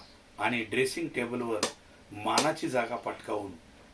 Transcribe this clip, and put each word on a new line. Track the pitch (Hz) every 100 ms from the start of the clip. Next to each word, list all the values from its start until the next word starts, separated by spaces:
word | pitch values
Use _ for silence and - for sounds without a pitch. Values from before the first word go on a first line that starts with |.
| - - - -
आणि | 107 120
ड्रेसिंग | 107 135 131 - 160
टेबलवर | - 117 120 117 110 - - - - -
मानाची | 101 107 - 147 156 160
जागा | 127 117 120
पटकावून | - - - 107 98 87 - - -